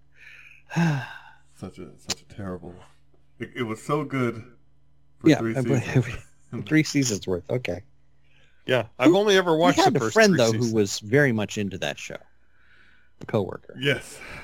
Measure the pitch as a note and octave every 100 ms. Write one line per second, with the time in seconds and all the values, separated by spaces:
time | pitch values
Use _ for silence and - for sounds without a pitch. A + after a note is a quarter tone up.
0 | - - - - - - - D#3+ E3+ C#3+
1 | A#2 - - - - - F#2+ F#2 F2 F#2+
2 | - - - - F#2+ F2+ E2+ F2+ - -
3 | - - _ - A#2 - A2+ G#2+ - D3
4 | C#3 C3+ A#2+ A2+ - - - - - _
5 | _ - D#3+ C3+ A2+ B2+ A#2 C3 - C3
6 | - - - - - A#2+ G#2 D#3 D3+ C#3+
7 | B2+ F#2+ - F2 - B2+ B2 F2 - -
8 | - _ - - - - - B2+ - -
9 | C#3 F#3+ G#3 F#3+ F3+ D#3 F3 - F#4 D#3+
10 | A2 A3 G#3+ D3+ A2+ A2 A#2+ A2 G2+ -
11 | G#2 C3+ C#3 A2 G2+ G#2+ G2+ F#2 D2 C#2
12 | - - - _ _ _ - - - -
13 | _ - - A2+ F#2 - - A2+ C#3 A#2+
14 | - - - -